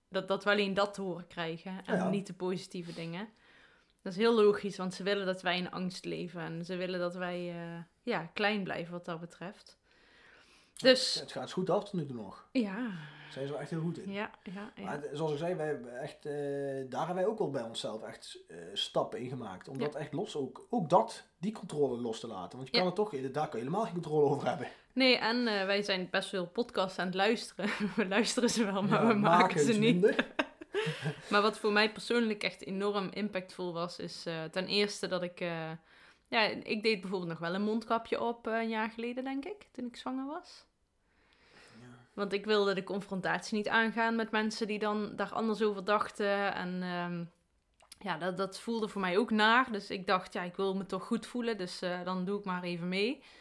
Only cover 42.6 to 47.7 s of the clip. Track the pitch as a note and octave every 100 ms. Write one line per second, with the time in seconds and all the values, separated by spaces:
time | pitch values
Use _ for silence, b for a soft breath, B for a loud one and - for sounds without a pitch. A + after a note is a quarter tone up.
42.6 | G3 F#3+ F#3 G3 - F#3+ E3 F3+ - G#3+
43.6 | G#3 A3+ A3+ A#3 A3+ A3+ A3+ A3 A3 -
44.6 | G#3 G#3 G#3+ G#3+ G3+ - F#3+ - A3 G3+
45.6 | G#3+ G3 G3 G#3 - - G3+ G3+ G3 -
46.6 | F3+ F3+ F3+ F3 F3 F3 E3+ _ _ _
47.6 | _